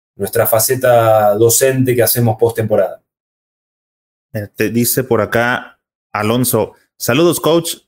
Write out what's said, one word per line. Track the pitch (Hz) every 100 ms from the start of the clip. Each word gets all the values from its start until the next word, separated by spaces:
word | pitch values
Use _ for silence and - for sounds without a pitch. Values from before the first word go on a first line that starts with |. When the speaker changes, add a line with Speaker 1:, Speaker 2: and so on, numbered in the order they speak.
| _ -
Speaker 1:
nuestra | 98 - 104
faceta | 110 - 127 127 120 113 107 104 104
docente | 117 113 135 131 127 120
que |
hacemos | 110 - 117 110
postemporada. | 117 113 107 104 90 - _ _ _ _ _ _ _ _ _ _ _ _ _
Speaker 2:
Eh, | 110 104 -
te | 107
dice | 113 120 -
por | 127 113
acá | 101 117 120 123 - _ _ _ _
Alonso, | 101 107 120 123 113 101 _ _ _
"Saludos, | - 123 175 143
coach. | 151 165 165 -